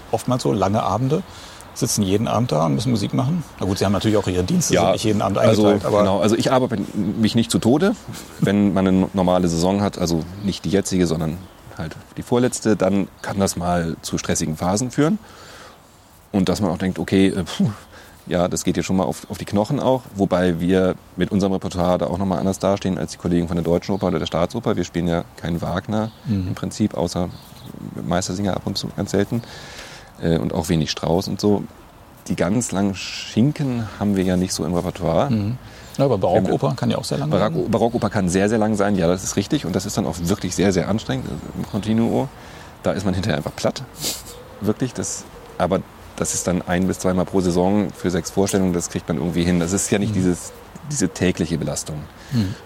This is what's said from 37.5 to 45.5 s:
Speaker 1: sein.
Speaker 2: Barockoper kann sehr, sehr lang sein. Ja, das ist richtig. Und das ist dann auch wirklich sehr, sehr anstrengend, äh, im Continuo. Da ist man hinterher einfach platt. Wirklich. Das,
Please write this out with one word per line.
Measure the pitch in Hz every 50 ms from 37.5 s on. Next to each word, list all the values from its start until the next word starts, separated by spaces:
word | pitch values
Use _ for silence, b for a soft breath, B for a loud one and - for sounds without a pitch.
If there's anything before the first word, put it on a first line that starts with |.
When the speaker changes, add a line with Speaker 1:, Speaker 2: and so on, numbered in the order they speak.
| -
Speaker 1:
sein. | 92 87 -
Speaker 2:
Barockoper | - 107 110 120 117 113 - 101
kann | - 107 92 85
sehr, | 87 95 98 104
sehr | 117 110
lang | 107 107 110
sein. | 98 98 104 104
Ja, | 90 82
das | 85 90 95 98
ist | - -
richtig. | - 104 - 156 143 -
Und | 85 95
das | 98 -
ist | 101 -
dann | - 92
auch | 65 - 82 85
wirklich | 85 101 - - 90 -
sehr, | - 87 101 90
sehr | 90 - -
anstrengend, | 101 113 - - 131 131 120
äh, | - - 80 - - -
im | 175 -
Continuo. | - - 104 95 107 110 113 117 110 92 123 131 131 - B B B B B B B B B -
Da | 92
ist | 78 98 95
man | 98 92
hinterher | 92 87 - 76
einfach | 73 76 - -
platt. | - - 123 - - 131 - - B B B B B B B B B B - - -
Wirklich. | 101 101 107 - 131 123 -
Das, | 95 95 - - - - - - - - -